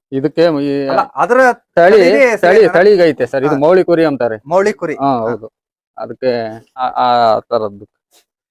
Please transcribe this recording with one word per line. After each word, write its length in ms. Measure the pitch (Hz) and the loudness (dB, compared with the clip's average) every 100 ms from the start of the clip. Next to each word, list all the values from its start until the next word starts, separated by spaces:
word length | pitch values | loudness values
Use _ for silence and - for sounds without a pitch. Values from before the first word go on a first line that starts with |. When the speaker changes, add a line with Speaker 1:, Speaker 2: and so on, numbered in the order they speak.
| _ | _
Speaker 1:
ಇದಕ್ಕೆ 300 | 135 143 165 170 143 | -6 -4 0 0 0
ಈ 260 | 143 139 135 | -4 -4 -4
Speaker 2:
ಅಲ್ಲ, 120 | 135 - 135 | -4 -4 -4
ಅದರ 220 | 151 247 254 | 0 2 2
Speaker 1:
ತಳಿ, 460 | 233 _ 175 175 214 | 0 _ 2 4 4
Speaker 2:
ತಳಿಗೆ 320 | 180 285 254 | 4 2 2
ಹೆಸರು 220 | 214 175 | 0 2
Speaker 1:
ತಳಿ, 120 | 214 | 4
Speaker 2:
ಏನಾ? 100 | 180 | 4
Speaker 1:
ತಳಿಗೆ 300 | 180 202 196 | 4 2 4
ಐತೆ 220 | 170 131 123 | 2 0 -4
ಸರ್. 180 | 139 | -4
ಇದು 100 | 143 | -2
Speaker 2:
ಹಾ. 40 | 139 | 0
Speaker 1:
ಮೌಳಿ 260 | 151 185 | 2 2
ಕುರಿ 220 | 175 165 160 | 2 0 0
ಅಂತಾರೆ. 320 | 131 120 107 139 | -2 -4 -6 -4
Speaker 2:
ಮೌಳಿ 280 | 180 208 | -2 -2
ಕುರಿ. 220 | 208 165 120 | -4 -8 -4
Speaker 1:
ಹಾ, 160 | 139 | -4
Speaker 2:
ಹಾ. 80 | 123 | -2
Speaker 1:
ಹೌದು. 280 | 110 110 110 _ _ _ _ - | -4 -8 -12 _ _ _ _ -16
ಅದಕ್ಕೆ 340 | 117 117 127 120 110 113 - - | -16 -8 -4 -4 -6 -12 -18 -10
ಆ, 100 | 127 | -6
ಆ 200 | - 123 120 117 110 | -2 0 2 2 0
ತರದ್ದು. 460 | - 117 104 101 101 _ _ _ _ _ _ | -2 -4 -4 -10 -20 _ _ _ _ _ _